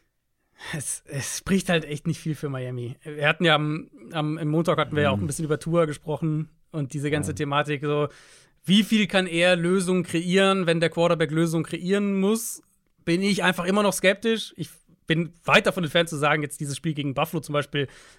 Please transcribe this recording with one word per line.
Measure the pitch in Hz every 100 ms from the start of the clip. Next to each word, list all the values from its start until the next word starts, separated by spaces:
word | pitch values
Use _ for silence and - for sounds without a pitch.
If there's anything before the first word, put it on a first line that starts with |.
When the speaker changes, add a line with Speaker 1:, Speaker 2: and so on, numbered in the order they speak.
| _ _ _ _ _ - - 160
Speaker 1:
Es, | - - -
es | 139 - -
spricht | - 190 185
halt | 170 151
echt | 147 165
nicht | 156
viel | 165 147
für | 147
Miami. | 131 127 123 120 -
Wir | 156 147 147
hatten | 160 170
ja | 151
am, | 151 156 - - -
am, | 165 151 156
im | 151
Montag | 156 170 156
hatten | 147 151
wir |
ja | 147
auch | 131
Speaker 2:
Mhm. |
Speaker 1:
ein | 160
bisschen | 143 151
über | 151
Tua | 165 170 160
gesprochen | 143 160 151 160 156 156 _ _
und | 156 135
diese | 147 143
ganze | 147 147
Speaker 2:
Ja. | -
Speaker 1:
Thematik | 143 143 147 143
so, | 147 147 147 - - - _ _ -
wie | 202
viel | 190 220 202
kann | 196 185
er | 165 180 175
Lösungen | 170 196 180 185
kreieren, | 170 165 175 185 196 190 170
wenn | 165
der | 165
Quarterback | 160 170 165 160
Lösungen | 156 170 165
kreieren | 151 170 175 196 202 196
muss, | 190 226 - - _ _ _ _ -
bin | 175
ich | 196 196
einfach | 180 185
immer | 180 202
noch | 208
skeptisch. | 185 220 208 226 220 - -
Ich | 160 - _ _ -
bin | 160 165 - -
weit | 175 208
davon | 185 160
entfernt | 175 165
zu | 147
sagen, | 147 151
jetzt | 143 -
dieses | 143 135
Spiel | 165
gegen | 151 143
Buffalo | 131 156 165
zum | -
Beispiel, | 147 139 143 135 - -